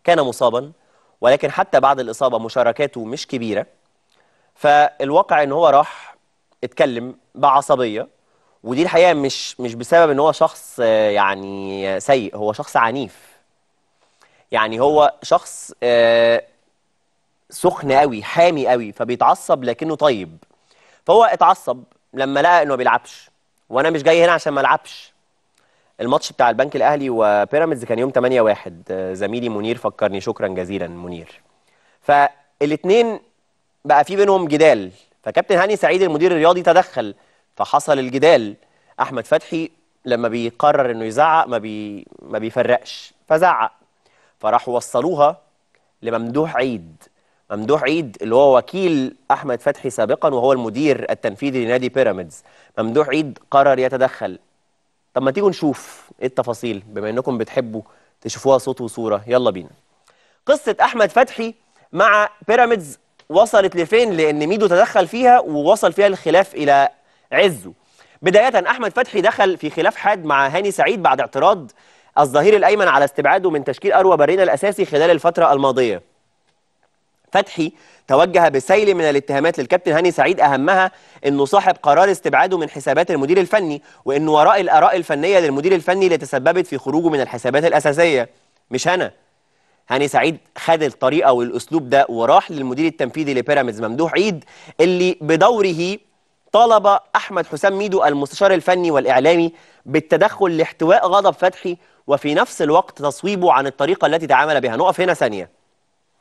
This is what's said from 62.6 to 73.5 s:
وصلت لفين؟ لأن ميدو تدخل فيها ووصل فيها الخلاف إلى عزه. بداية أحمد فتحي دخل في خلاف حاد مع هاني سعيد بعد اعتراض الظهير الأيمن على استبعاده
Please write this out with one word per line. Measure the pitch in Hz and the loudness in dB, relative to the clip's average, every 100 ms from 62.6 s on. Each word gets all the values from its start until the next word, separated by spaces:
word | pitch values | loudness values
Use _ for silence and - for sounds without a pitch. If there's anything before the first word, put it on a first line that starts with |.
| 233 226 151 - _ _ - | 2 0 -6 -20 _ _ -2
وصلت | 165 226 214 190 175 | 2 4 4 2 -2
لفين؟ | 165 226 233 | 0 2 2
لأن | 165 156 151 151 | 0 0 0 -2
ميدو | 208 202 | 0 2
تدخل | 175 226 - - | 4 2 2 -2
فيها | 233 254 247 | 0 4 4
ووصل | - 147 147 214 190 | 2 -2 2 2 0
فيها | 170 202 | 2 0
الخلاف | 185 160 170 190 | 0 0 2 2
إلى | - 143 139 139 _ _ _ - | -2 2 4 2 _ _ _ -4
عزه. | 135 196 131 87 - _ _ _ - | 0 0 0 -14 -20 _ _ _ -6
بداية | 165 208 254 226 175 | 2 4 4 0 0
أحمد | 254 214 | -4 -4
فتحي | 240 254 202 | -4 -4 0
دخل | 190 - 196 165 | 0 2 0 0
في | 151 | -6
خلاف | 165 180 - | -2 -2 -2
حاد | 196 202 | -2 -2
مع | 156 139 135 | 0 0 0
هاني | 170 202 | -2 -4
سعيد | 185 151 220 | 0 -2 0
بعد | 160 131 | 0 0
اعتراض | 117 135 170 202 131 _ _ _ _ - | -4 0 0 0 -6 _ _ _ _ 0
الظهير | 143 143 185 208 | 2 2 4 4
الأيمن | 180 208 180 | 4 2 2
على | 139 | 2
استبعاده | 143 - 143 190 185 | 0 0 0 0 0